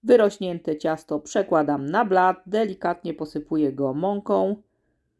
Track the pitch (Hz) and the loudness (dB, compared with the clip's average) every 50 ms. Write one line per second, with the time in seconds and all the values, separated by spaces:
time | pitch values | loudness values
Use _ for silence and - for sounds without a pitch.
0 | - 226 240 240 214 202 202 - 190 185 175 170 - - 156 151 - 165 156 160 | 4 6 6 6 6 4 0 -2 -6 -6 -6 -6 -4 -4 -6 -2 -2 -2 -2 -2
1 | - _ 160 147 151 - - - - - 180 160 151 147 147 139 135 139 160 208 | -4 _ -6 -6 -6 -4 -2 -2 0 2 2 2 2 2 0 -2 -2 -2 0 0
2 | 240 208 190 185 180 185 185 185 _ 185 185 214 226 208 185 - - 175 175 175 | 0 2 2 4 4 4 2 0 _ -4 -2 -2 -2 -2 -4 -6 -4 -4 -4 -4
3 | _ 170 156 - 160 151 - 151 151 - 156 156 151 143 135 131 139 131 131 147 | _ -10 -8 -8 -8 -8 -6 -8 -6 -2 -2 0 0 0 0 -2 -2 -2 -2 -2
4 | 170 190 202 202 202 - 208 196 190 190 208 208 _ _ _ _ _ _ _ _ | -2 -2 -2 -4 -2 0 0 2 2 0 -2 -6 _ _ _ _ _ _ _ _
5 | _ _ _ _ | _ _ _ _